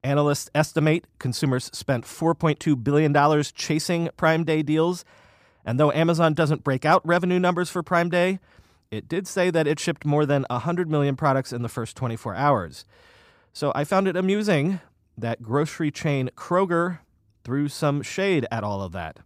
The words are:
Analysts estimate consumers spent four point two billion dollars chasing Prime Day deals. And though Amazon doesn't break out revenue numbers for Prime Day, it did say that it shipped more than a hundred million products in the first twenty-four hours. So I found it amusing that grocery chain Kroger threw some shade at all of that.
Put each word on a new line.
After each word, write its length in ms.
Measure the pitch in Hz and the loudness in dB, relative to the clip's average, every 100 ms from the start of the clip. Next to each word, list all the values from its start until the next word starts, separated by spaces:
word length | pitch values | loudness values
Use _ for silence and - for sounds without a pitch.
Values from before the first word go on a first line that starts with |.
Analysts 480 | 131 143 147 143 - | 0 0 2 -2 -2
estimate 520 | 147 151 - 156 160 - _ | -2 0 0 2 0 -4 _
consumers 520 | 131 117 143 127 - | -6 -2 0 0 -4
spent 320 | - - 127 | -12 -4 -4
four 300 | - - 160 | -4 -2 -2
point 260 | 165 165 147 | 2 0 0
two 160 | - 139 | 0 0
billion 340 | 117 143 156 | 2 2 4
dollars 400 | 143 147 151 147 | 4 4 4 0
chasing 600 | - - 156 - 170 170 - | -6 -2 -2 0 -2 -2 0
Prime 260 | 160 160 | 2 2
Day 160 | 160 156 | 2 0
deals. 420 | 147 156 170 180 - - _ _ _ _ | 2 2 2 0 -10 -20 _ _ _ _
And 160 | - 123 | -4 2
though 100 | 151 | 2
Amazon 420 | - 165 165 165 | 4 2 4 2
doesn't 280 | 151 151 151 | 4 2 0
break 220 | - 131 | 0 0
out 160 | - 180 160 | 4 4 4
revenue 320 | 175 180 180 | 2 2 2
numbers 320 | 180 175 180 | 2 0 -2
for 120 | 185 | -4
Prime 280 | 156 175 170 | 0 0 2
Day, 280 | 175 185 190 _ - _ _ _ | 2 0 -2 _ -20 _ _ _
it 180 | 110 - | -12 -6
did 180 | 165 185 | -6 -4
say 220 | - 180 | 0 0
that 180 | 165 151 | 2 0
it 140 | 151 | 0
shipped 240 | - 160 | -2 -4
more 220 | 151 147 147 | 0 2 2
than 180 | 143 131 | 0 0
a 80 | 123 | -4
hundred 320 | 143 175 170 | -2 -2 0
million 260 | 156 143 135 | 0 0 0
products 380 | 151 135 127 | 2 0 -2
in 80 | 123 | -6
the 80 | 117 | -6
first 260 | - 113 - | -6 -8 -6
twenty-four 380 | 123 113 117 | -6 -6 -6
hours. 500 | 95 143 127 85 - - _ _ _ _ _ _ | 0 2 2 -2 -12 -20 _ _ _ _ _ _
So 180 | - 143 | -6 -4
I 100 | 135 | -2
found 220 | 147 190 190 | 0 0 0
it 80 | |
amusing 680 | 175 185 208 214 160 151 190 - _ _ - | 0 0 0 2 2 2 -4 -10 _ _ -8
that 240 | 117 117 | -6 -6
grocery 480 | 117 135 156 - 156 | -2 -2 -2 -2 -4
chain 380 | - 160 139 127 - | -2 -2 -2 -4 -8
Kroger 640 | - 175 196 170 175 170 _ _ _ _ | -2 0 2 0 0 -4 _ _ _ _
threw 260 | - 135 147 | -6 -4 -4
some 340 | - 151 143 | -2 -2 -2
shade 420 | 127 - 196 170 113 | -4 -4 0 0 0
at 100 | 113 | -4
all 200 | 104 101 | -4 -6
of 100 | 92 | -8
that. 280 | 90 82 - | -8 -10 -12